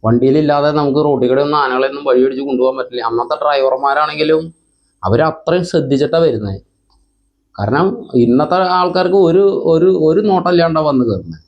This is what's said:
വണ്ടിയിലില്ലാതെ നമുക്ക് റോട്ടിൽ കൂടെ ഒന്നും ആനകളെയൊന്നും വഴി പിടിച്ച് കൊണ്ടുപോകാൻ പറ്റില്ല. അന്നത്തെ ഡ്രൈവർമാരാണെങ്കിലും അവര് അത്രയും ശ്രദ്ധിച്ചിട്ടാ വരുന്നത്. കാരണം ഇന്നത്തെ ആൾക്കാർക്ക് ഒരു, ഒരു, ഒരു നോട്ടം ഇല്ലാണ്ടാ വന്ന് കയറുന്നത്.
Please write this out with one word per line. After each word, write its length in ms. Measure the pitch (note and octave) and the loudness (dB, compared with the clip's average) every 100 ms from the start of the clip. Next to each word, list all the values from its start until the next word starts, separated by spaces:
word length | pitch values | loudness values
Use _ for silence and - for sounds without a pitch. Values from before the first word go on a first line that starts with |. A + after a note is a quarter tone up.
വണ്ടിയിലില്ലാതെ 680 | A2 A#2+ C3 D3 D3+ C#3+ D3 | 0 2 2 2 2 0 0
നമുക്ക് 280 | D3+ D3 C#3 | 0 0 0
റോട്ടിൽ 240 | D3+ C3+ B2 | 0 0 0
കൂടെ 140 | C3 | 0
ഒന്നും 160 | C#3+ D3 | 0 0
ആനകളെയൊന്നും 460 | C3+ B2+ C3+ C#3 | 0 0 -2 -4
വഴി 160 | C#3+ B2+ | 0 2
പിടിച്ച് 200 | C3 C3 | 2 0
കൊണ്ടുപോകാൻ 340 | C#3 B2+ B2+ C3 | -6 0 -2 -2
പറ്റില്ല. 260 | B2 B2 | -8 -6
അന്നത്തെ 340 | A2+ A#2 A#2+ D3+ | -4 -4 -4 -4
ഡ്രൈവർമാരാണെങ്കിലും 1040 | D3 C#3+ C3 C3 C#3 C#3 D3+ D3+ D3+ D#3+ E3 - _ _ _ _ | -2 0 0 0 -2 0 -2 -2 0 0 -2 -16 _ _ _ _
അവര് 200 | F#2+ A2+ | -2 0
അത്രയും 420 | D#3+ D#3 - F3 | 0 -2 -2 -2
ശ്രദ്ധിച്ചിട്ടാ 540 | F3 F3 C#3 C3+ D3 D#3+ | 0 -2 0 -2 0 0
വരുന്നത്. 420 | E3 A2+ G2+ G2 _ _ _ _ _ _ _ _ _ - | 0 -2 -6 -10 _ _ _ _ _ _ _ _ _ -8
കാരണം 280 | G#2 C#3+ F#3+ A#3 - | -4 0 -2 -4 -4
ഇന്നത്തെ 420 | B2+ A#2+ B2 D3+ F3+ F#3 | 0 2 2 2 0 0
ആൾക്കാർക്ക് 480 | F3+ F3+ F3 F3+ G3 | 0 0 0 0 2
ഒരു, 280 | F3 F3 G3 G3 | 4 4 2 0
ഒരു, 260 | - E3 F3+ F#3 | 0 2 2 2
ഒരു 180 | D#3 D#3+ | 2 2
നോട്ടം 300 | G#3 F#3 F3 | 2 0 0
ഇല്ലാണ്ടാ 300 | F3 E3+ D#3+ | 2 2 0
വന്ന് 240 | D3+ C3+ | 0 0
കയറുന്നത്. 380 | A#2 F#2+ E2+ D#2+ | 0 -4 -8 -18